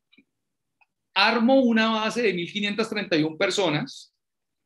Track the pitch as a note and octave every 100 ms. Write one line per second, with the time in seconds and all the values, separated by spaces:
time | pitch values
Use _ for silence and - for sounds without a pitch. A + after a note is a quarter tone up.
0 | _ _ _ _ _ _ _ _ _ _
1 | _ F#3+ G#3+ A#3 A3+ C4+ A#3+ A3+ A3+ A3
2 | A3 G#3 A#3 F3 E3 G#3 G#3 G#3 A3 G#3+
3 | G3+ E3 D#3 D#3 G3 F#3+ F3+ D3 - -
4 | - _ _ _ _ _